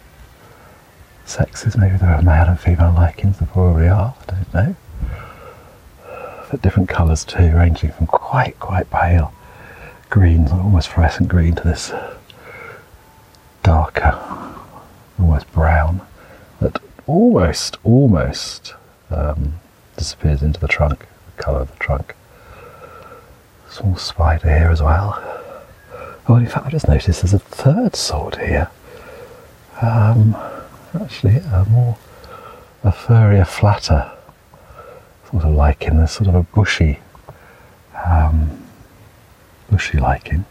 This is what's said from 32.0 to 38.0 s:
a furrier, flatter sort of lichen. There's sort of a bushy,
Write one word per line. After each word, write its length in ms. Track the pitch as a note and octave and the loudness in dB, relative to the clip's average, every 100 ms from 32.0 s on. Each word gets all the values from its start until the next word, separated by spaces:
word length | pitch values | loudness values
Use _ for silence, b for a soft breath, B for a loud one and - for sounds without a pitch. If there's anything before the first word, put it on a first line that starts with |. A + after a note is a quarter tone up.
| B B B B B B B _ | B B B B B B B _
a 80 | G2 | -4
furrier, 540 | - - A#2 G#2 G2+ F2 | -2 2 4 6 4 2
flatter 640 | - G#2 G#2 - D2 - - - _ _ B B B B B B B - | 2 0 0 0 0 -2 -12 -20 _ _ B B B B B B B -6
sort 140 | F2+ | -2
of 100 | D#2+ | 0
lichen. 440 | D2 C#2+ - - D#2+ | 2 2 0 0 2
There's 140 | D#2+ | 2
sort 160 | - G2 | 0 0
of 60 | F2+ | 2
a 80 | |
bushy, 560 | E2+ G#2 G2 - D#2+ C#2 - - - B B B B B _ - | 0 0 0 2 0 0 -10 -20 -20 B B B B B _ -10